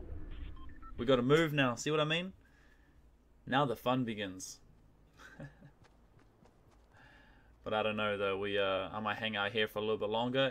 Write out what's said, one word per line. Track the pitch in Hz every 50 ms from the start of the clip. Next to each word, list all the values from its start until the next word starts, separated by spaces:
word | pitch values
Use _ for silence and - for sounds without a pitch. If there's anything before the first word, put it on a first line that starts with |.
| - - - - - - - - - - - - - - - - - - - -
We | 120
gotta | 117 135 123
move | 120 127 147 160 165 156
now, | 147 147 135 127 117
see | 113 - 147
what | 151 156
I | 151
mean? | 151 156 170 180 190 - - - - - - - - - - - - - - - - - _ - _ - - -
Now | - 117 135 147
the | 123 113
fun | - - 123 127 131
begins. | 127 113 113 104 104 95 92 92 - - - - - - - - - - - - - - _ - - - - -
<laughs> | - - - - - 143 - _ - - - - - - - - - - _ _ - - _ - - - - - - - - - - - - - - - - - - - - -
But | - 101 107
I | 107
don't | 104 107 107 110
know | 107 104 104
though, | 98 101 98 98 95
we, | 101 104 101 101
uh, | 98 95 95 92 95 90
I | - 107
might | 107 104 104 -
hang | 110 110 110
out | 104 101 101
here | 107 110 107 104
for | - 107
a |
little | 107 107 110 101
bit | 107 104
longer | 107 113 120 123 123 135 135 131